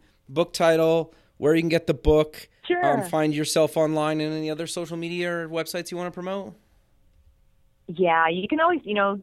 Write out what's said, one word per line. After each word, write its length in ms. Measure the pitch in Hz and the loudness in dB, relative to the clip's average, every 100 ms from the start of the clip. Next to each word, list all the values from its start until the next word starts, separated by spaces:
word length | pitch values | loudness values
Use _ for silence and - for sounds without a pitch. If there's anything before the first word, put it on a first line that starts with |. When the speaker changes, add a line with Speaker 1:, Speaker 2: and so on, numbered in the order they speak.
| _ _ - | _ _ -6
Speaker 1:
book 260 | 139 165 | -2 -2
title, 580 | - 165 160 160 165 160 _ _ - | 2 4 4 4 2 0 _ _ -2
where 180 | 135 165 | 2 4
you 60 | |
can 80 | 165 | 2
get 180 | 165 - | 0 0
the 60 | |
book, 560 | 156 - 151 151 - - _ - | 0 4 4 2 -6 -20 _ -2
Speaker 2:
Sure. 180 | 349 349 254 | 2 2 2
Speaker 1:
um, 60 | 180 | 0
find 240 | 160 156 | 0 0
yourself 440 | 151 151 165 151 165 | 0 0 2 2 2
online, 440 | 156 156 151 156 | 0 0 0 -2
and 100 | 151 | -4
any 180 | 156 156 | -4 -6
other 160 | 156 165 | -6 -8
social 280 | 180 160 170 | -8 -8 -8
media 340 | 170 175 175 | -6 -4 -4
or 180 | 170 165 | -6 -6
websites 400 | 160 160 180 170 | -6 -6 -8 -8
you 80 | 175 | -8
wanna 140 | 175 | -8
promote. 420 | 175 180 196 202 - _ _ _ _ _ _ _ _ _ _ _ _ - | -8 -8 -8 -10 -16 _ _ _ _ _ _ _ _ _ _ _ _ -12
Speaker 2:
Yeah, 400 | 170 180 165 165 | 0 2 4 2
you 200 | 180 202 | 0 -4
can 120 | 311 | 0
always, 220 | 330 330 | 2 0
you 100 | 196 | -2
know, 220 | 208 202 202 | -2 -2 -2